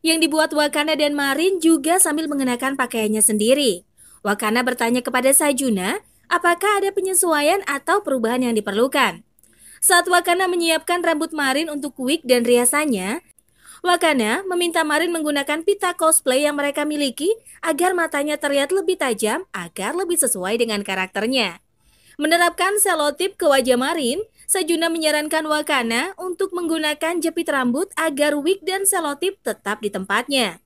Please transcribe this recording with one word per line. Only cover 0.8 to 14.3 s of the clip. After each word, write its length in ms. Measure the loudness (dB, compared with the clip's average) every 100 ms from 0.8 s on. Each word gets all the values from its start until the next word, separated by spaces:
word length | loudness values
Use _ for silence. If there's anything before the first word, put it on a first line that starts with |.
| 0 0
dan 160 | 0
Marin 440 | 0 -2 0 0 2
juga 360 | 2 2 2 2
sambil 280 | 2 0 -4
mengenakan 480 | -2 -2 -2 -4 -2
pakaiannya 440 | -4 -2 -2 0
sendiri. 640 | 0 0 2 4 2 -2 _ _ -20 -8 -4
Wakana 400 | -2 0 0 0
bertanya 400 | -2 0 0 0
kepada 240 | 0 2 2
Sanjuna, 640 | 2 0 0 0 -2 -4 -8 _ _
apakah 480 | 0 2 2 2 0
ada 80 | 0
penyesuaian 720 | -2 -2 0 2 2 2 0 0
atau 320 | -4 0 0
perubahan 400 | 0 -2 0 0
yang 160 | 0 0
diperlukan. 640 | 0 0 2 2 0 -2 _ _ _ _ -20 -4 4
Saat 240 | 4 4
Wakana 400 | 2 2 0 2
menyiapkan 560 | 0 0 0 0 0 0
rambut 240 | 0 -2
Marin 400 | -2 0 0 -2
untuk 240 | -4 -8 -6
wig 240 | -2 -2 2
dan 160 | 2
riasannya, 800 | 4 4 4 2 2 0 -2 -6 _ _ _ _ -20 -6
Wakana 640 | 0 2 2 2 0